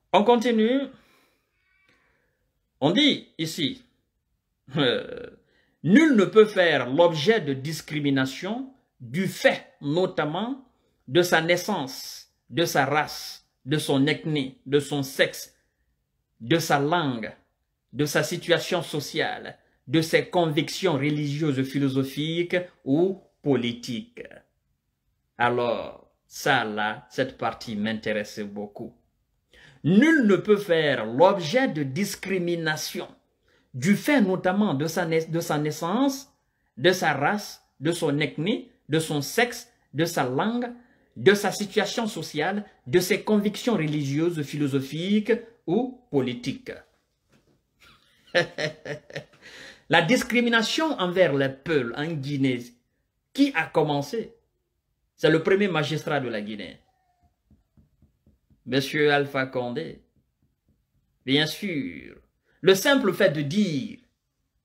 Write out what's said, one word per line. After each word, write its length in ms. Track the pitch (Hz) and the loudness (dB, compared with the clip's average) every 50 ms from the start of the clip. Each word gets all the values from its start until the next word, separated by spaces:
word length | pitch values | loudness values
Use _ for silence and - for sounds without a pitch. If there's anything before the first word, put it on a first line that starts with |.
| _ _ - | _ _ 2
On 120 | 185 208 | 4 6
continue. 560 | 240 240 240 220 247 226 214 214 226 254 277 277 262 - - _ _ _ _ _ _ _ _ _ _ _ _ _ _ _ _ _ _ _ _ _ _ _ _ _ _ _ _ _ _ _ _ _ _ _ _ | 6 4 4 4 2 2 2 2 2 2 0 -2 -4 -10 -18 _ _ _ _ _ _ _ _ _ _ _ _ _ _ _ _ _ _ _ _ _ _ _ _ _ _ _ _ _ _ _ _ _ _ _ _
On 120 | 127 151 185 | 0 2 4
dit 360 | 247 302 277 175 117 - - _ - | 4 4 4 4 2 -4 -12 _ -8
ici, 460 | 160 156 - - 151 123 - - - _ _ _ _ _ _ _ _ _ _ _ _ _ _ _ _ - - | -8 -8 -4 -4 -4 -6 -6 -8 -16 _ _ _ _ _ _ _ _ _ _ _ _ _ _ _ _ -8 -4
euh, « 540 | 160 143 123 110 - - - - - - - - _ _ _ _ _ _ _ _ _ - | 0 0 0 0 0 -4 -8 -12 -14 -16 -16 -18 _ _ _ _ _ _ _ _ _ 2
Nul 320 | 147 196 277 330 311 269 | 6 8 8 8 8 6
ne 100 | 214 185 | 6 4
peut 220 | 156 - 220 214 | 6 8 6 6
faire 420 | 214 - 185 180 165 151 135 123 123 | 6 6 4 4 4 4 2 0 0
l'objet 520 | 131 160 175 170 165 156 139 190 226 220 | 4 6 6 6 6 4 2 2 2 2
de 140 | 156 139 139 | 2 -2 -4
discrimination 1200 | 131 127 156 160 - - - 151 151 143 143 139 135 131 131 - - 175 190 220 254 269 - - _ _ _ _ _ | -4 -4 -8 -8 -8 -10 -8 -6 -2 0 0 2 2 0 0 -4 -6 -8 -6 -6 -6 -8 -12 -14 _ _ _ _ _
du 260 | 131 110 123 175 190 | -16 -8 -6 -4 -4
fait 400 | 165 - - - 262 185 - - - _ _ | -4 -4 2 2 2 2 2 -4 -16 _ _
notamment 840 | 151 143 151 175 190 185 - - 151 147 156 180 214 240 269 262 - _ _ _ _ _ _ _ _ - | -6 -4 0 0 0 -2 -2 -4 -4 -4 -4 -4 -4 -6 -8 -10 -14 _ _ _ _ _ _ _ _ 0
de 140 | 131 170 175 | 2 2 2
sa 200 | 175 180 160 160 | 4 2 2 2
naissance, 880 | 170 175 170 - - 208 175 135 131 - - - - - - - _ _ _ _ _ | 2 0 0 0 -2 -4 -4 -4 -6 -10 -12 -14 -14 -16 -18 -20 _ _ _ _ _
de 140 | 123 147 170 | -2 -2 -2
sa 200 | 165 - 156 135 | 0 2 0 2
race, 640 | 131 143 151 151 - - - - - - - _ _ _ _ _ | 2 2 0 0 -2 -6 -12 -14 -14 -16 -18 _ _ _ _ _
de 140 | 127 151 151 | -4 -2 -2
son 280 | 147 - 147 135 135 | 0 0 2 2 2
ethnie, 520 | 151 151 147 - 165 151 147 131 131 - _ _ | 2 0 -2 -2 -4 -2 -2 -4 -4 -8 _ _
de 140 | 131 139 147 | 0 0 0
son 240 | 143 - 151 143 135 | 0 0 -4 -4 -4
sexe, 540 | 135 - - 175 - - - - - _ _ _ _ _ _ _ _ _ _ _ _ _ _ _ _ _ _ | -6 0 0 0 0 0 -8 -16 -18 _ _ _ _ _ _ _ _ _ _ _ _ _ _ _ _ _ _
de 180 | 110 117 156 165 | -2 0 0 0
sa 200 | 160 - 160 139 | 2 2 2 2
langue, 540 | 139 147 170 175 160 139 123 113 104 - - - _ _ _ _ _ _ _ _ _ _ - | 2 2 2 0 0 0 -2 -4 -8 -10 -12 -16 _ _ _ _ _ _ _ _ _ _ -6
de 120 | 120 147 | -4 -4
sa 180 | 143 - 160 147 | 0 0 -2 -2
situation 600 | - 180 165 - 170 165 160 - - 185 175 156 | -2 -4 -6 0 2 2 2 2 -2 -2 -4 -4
sociale, 760 | - - 151 135 - - 156 135 107 104 110 107 - - - _ _ _ _ _ | -4 -6 -6 -6 -6 -4 -4 -4 -4 -6 -8 -12 -14 -16 -18 _ _ _ _ _
de 160 | 131 127 160 156 | 0 0 0 2
ses 260 | 160 - 156 139 - | 4 2 2 2 2
convictions 640 | - 180 170 160 147 160 147 - - - 190 180 151 | 2 2 2 2 2 0 -2 -2 -4 -2 0 0 0
religieuses, 680 | 131 139 151 151 147 151 143 143 147 165 151 135 131 131 | 2 0 0 0 0 -2 -4 -2 -2 0 0 0 0 -2
philosophiques 960 | 131 - 139 139 135 127 139 135 135 - 147 151 160 165 170 175 175 185 180 180 - - _ _ | -2 -2 -2 0 0 0 0 -2 -2 -4 -6 -6 -4 -2 -2 -2 -2 -2 -2 -4 -4 -10 _ _
ou 380 | 131 135 156 180 196 190 - - _ _ _ - | -2 2 2 2 0 0 -4 -10 _ _ _ -2
politiques. » 800 | 147 135 123 117 120 117 120 - - 120 110 107 - _ - - - - - - _ _ _ _ _ _ _ _ _ _ _ _ _ _ _ _ _ _ - | 0 0 2 0 -2 -6 -6 -8 -8 -8 -8 -10 -12 _ -18 -18 -18 -18 -20 -20 _ _ _ _ _ _ _ _ _ _ _ _ _ _ _ _ _ _ -2
Alors, 720 | 120 120 123 123 120 120 113 98 80 62 - - - _ _ _ _ | 0 0 0 0 -2 -2 -2 -4 -6 -10 -12 -16 -20 _ _ _ _
ça 380 | _ - - - 151 139 127 113 | _ -18 -6 -2 0 0 0 0
là, 420 | 110 104 107 104 107 107 127 - _ | -2 -4 -4 -4 -4 -4 -6 -12 _
cette 280 | - - - - - - | -6 -4 -4 -4 -4 -6
partie 360 | 120 117 - - - 123 110 | -6 -6 -6 -8 -10 -8 -6
m'intéresse 640 | 104 104 110 110 107 - 113 107 104 104 - - 110 | -4 -4 -4 -4 -4 -6 -4 -4 -4 -6 -6 -10 -12
beaucoup. « 540 | 104 101 101 104 101 104 - - 117 - - _ _ _ _ _ _ _ _ _ _ _ _ - - - - _ - | -12 -10 -10 -12 -12 -12 -14 -14 -16 -16 -16 _ _ _ _ _ _ _ _ _ _ _ _ -20 -20 -20 -20 _ 0
Nul 420 | 139 185 208 277 320 320 302 240 | 4 6 6 6 6 6 4 4
ne 100 | 208 190 | 4 4
peut 220 | 175 - 214 208 202 | 2 4 2 2 2
faire 480 | 202 - 170 160 156 147 131 120 110 | 4 2 2 2 2 2 0 0 -2
l'objet 600 | 110 117 131 170 190 202 190 170 147 180 254 269 240 | -4 2 4 4 4 4 2 -2 -2 0 0 0 0
de 140 | 147 156 147 | -2 -4 -4
discrimination, 1300 | 135 131 165 202 - - - - 185 196 185 170 175 175 170 160 156 156 151 - - - 175 147 - - _ _ _ _ _ _ _ _ _ _ _ - | -4 -4 -4 -4 -4 -6 -10 -6 -4 -4 -2 -2 -2 -4 -2 -2 -4 -4 -4 -6 -8 -8 -10 -10 -12 -16 _ _ _ _ _ _ _ _ _ _ _ -12
du 240 | 127 123 185 202 | -4 2 2 2
fait 240 | - - - 240 254 | 2 4 2 4 4
notamment 540 | 208 185 185 160 - 185 185 202 214 196 147 | 4 4 2 0 0 0 2 2 2 2 2
de 120 | 135 151 | 0 -2
sa 200 | 165 - 196 175 | -2 -2 -2 -2
nais-, 200 | 165 165 160 160 | 0 0 -2 -2
de 140 | 160 156 165 | -2 -4 -4
sa 180 | 165 - 165 147 | -2 -2 -2 -2
naissance, 720 | 151 151 147 - 170 165 190 240 269 277 262 - - - _ _ _ _ _ _ _ _ _ | 0 -2 -4 -4 -4 -2 0 0 0 0 0 -4 -10 -16 _ _ _ _ _ _ _ _ _
de 160 | - 131 175 180 | 0 2 2 2
sa 220 | 185 185 160 143 | 4 0 0 0
race, 500 | 135 139 165 202 208 - - - - _ _ _ _ | 0 0 0 0 -2 -6 -10 -16 -20 _ _ _ _
de 100 | 135 156 170 | -4 -2 -2
son 260 | 170 170 151 139 147 | 0 -2 -2 0 0
ethnie, 520 | 156 143 - - 151 196 247 - - - _ _ _ - | -2 -2 -2 -4 -2 -2 -2 -4 -6 -12 _ _ _ -2
de 100 | 143 160 | -2 -2
son 240 | 160 - 160 147 139 | -2 -2 -4 -4 -4
sexe, 500 | - - - 240 240 - - - - _ _ _ _ - | -2 0 0 0 0 -2 -8 -16 -18 _ _ _ _ -4
de 100 | 135 165 | -2 -2
sa 200 | 170 - 170 135 123 | -2 0 -2 -2 -2
langue, 420 | 127 143 180 214 233 240 247 240 - - - _ _ _ _ _ _ | 0 -2 -2 -2 -2 -2 -4 -6 -8 -14 -20 _ _ _ _ _ _
de 160 | - - 185 208 | 0 4 4 4
sa 160 | 202 - 190 | 4 2 -2
situation 560 | - - 208 - - 208 185 - - - 233 214 | -4 -4 -6 -4 -2 -2 -2 -2 -2 -4 -4 -4
sociale, 580 | - 165 156 - - 147 151 185 196 208 202 - _ _ _ | -4 -6 -10 -8 -4 -4 -2 -2 -2 -4 -8 -10 _ _ _
de 120 | 127 127 180 | 0 0 2
ses 240 | 175 - 202 185 - | 2 2 -2 -2 0
convictions 520 | - 214 208 196 208 202 - - 247 220 | 2 2 2 2 0 -2 -2 -2 -2 0
religieuses, 680 | 170 156 151 147 151 143 135 139 147 165 175 170 156 143 | 0 0 -2 -2 -2 -2 -2 -2 0 0 0 -2 -4 -6
philosophiques 880 | - - 147 147 139 135 139 135 135 151 156 170 190 208 214 208 - 190 233 - - - _ _ | -6 -4 -4 -2 0 0 -2 -2 -4 -6 -6 -2 0 0 0 2 2 0 -2 -2 -8 -20 _ _
ou 340 | - 170 220 254 254 - - _ _ | -2 0 0 0 -2 -6 -14 _ _
politiques. » 640 | - 139 127 127 120 - - 143 110 - - - - - - _ _ _ _ _ _ _ _ _ _ _ _ _ _ _ _ _ _ _ _ - _ _ _ _ _ _ _ _ - | -2 -2 -2 -2 -4 -6 -6 -8 -8 -8 -10 -14 -16 -16 -18 _ _ _ _ _ _ _ _ _ _ _ _ _ _ _ _ _ _ _ _ -20 _ _ _ _ _ _ _ _ 0
<laughs> 60 | 175 165 - - - 151 151 156 - - - 147 147 - _ - 147 - - _ _ - - - - - - - - _ _ | 0 0 0 -4 -6 -6 -6 -6 -10 -12 -12 -12 -12 -14 _ -14 -14 -14 -16 _ _ -20 -20 -20 -20 -20 -20 -20 -20 _ _
La 140 | 147 170 170 | 2 2 4
discrimination 920 | 156 247 240 - - 220 240 240 233 233 226 214 - - - 320 320 254 - | 4 2 0 0 0 0 2 2 2 2 2 0 0 -2 -2 -2 -2 0 -2
envers 320 | 185 180 175 190 180 156 139 | -2 -2 4 4 4 4 4
les 160 | 139 139 135 | 2 0 0
peuples 460 | 131 - _ 160 160 143 120 120 113 | -2 -6 _ -2 0 0 0 -2 -4
en 160 | - 147 165 170 | -6 -6 -6 -6
Guinée, 500 | 143 131 143 147 135 135 131 127 120 120 - - _ _ _ _ _ _ _ _ _ _ _ _ | -6 -6 -6 -2 0 0 0 0 -2 -6 -12 -18 _ _ _ _ _ _ _ _ _ _ _ _
qui 200 | - 285 277 - | 2 2 2 2
a 120 | 165 156 | -2 -4
commencé ? 680 | - - 170 151 151 143 143 139 - - 226 - - - _ _ _ _ _ _ _ _ _ _ _ _ _ _ _ _ | 0 0 0 2 2 0 -2 -2 -4 -6 -8 -8 -8 -14 _ _ _ _ _ _ _ _ _ _ _ _ _ _ _ _
C'est 140 | _ - 156 | _ 2 4
le 120 | 156 160 156 | 4 4 4
premier 260 | 196 196 196 208 196 | 4 4 4 4 2
magistrat 520 | 170 156 151 135 156 147 - 165 151 139 | 0 0 -2 -2 -4 -4 -4 -2 -2 -2
de 80 | 127 120 | -2 -4
la 120 | 113 107 | -6 -6
Guinée, 380 | 104 104 110 101 95 78 - - _ _ _ _ _ _ _ _ _ _ _ _ _ _ _ _ _ _ _ _ _ _ _ _ _ _ _ _ _ _ _ _ _ _ _ _ _ | -6 -8 -10 -10 -12 -14 -16 -20 _ _ _ _ _ _ _ _ _ _ _ _ _ _ _ _ _ _ _ _ _ _ _ _ _ _ _ _ _ _ _ _ _ _ _ _ _
monsieur 460 | 113 123 135 135 - - 156 147 147 143 | -4 -2 -2 -2 -2 0 2 2 4 4
Alpha 340 | 143 143 139 - 135 131 | 2 0 0 -2 -4 -4
Condé. 560 | 131 - 127 123 120 120 147 165 147 139 - _ _ _ _ _ _ _ _ _ _ _ _ _ _ _ _ _ _ _ _ _ _ _ _ _ | -2 -4 -6 -6 -4 -6 -8 -8 -10 -12 -16 _ _ _ _ _ _ _ _ _ _ _ _ _ _ _ _ _ _ _ _ _ _ _ _ _
Bien 200 | 127 135 147 156 | 0 2 2 2
sûr, 680 | 151 - - 214 196 170 143 113 90 82 67 62 50 50 - _ _ _ _ _ _ _ _ | 0 -2 -6 -8 -6 -6 -6 -6 -8 -10 -12 -16 -18 -20 -20 _ _ _ _ _ _ _ _
le 140 | - 185 190 | 4 4 4
simple 360 | 190 - 294 277 269 - 196 175 | 6 6 4 4 4 4 0 2
fait 180 | - 208 175 | 2 2 2
de 120 | 147 156 147 | 2 0 -2
dire 560 | 139 160 214 208 175 156 131 113 101 - - _ _ _ _ _ _ _ _ _ _ _ _ _ | -2 0 0 0 0 0 -4 -6 -6 -12 -16 _ _ _ _ _ _ _ _ _ _ _ _ _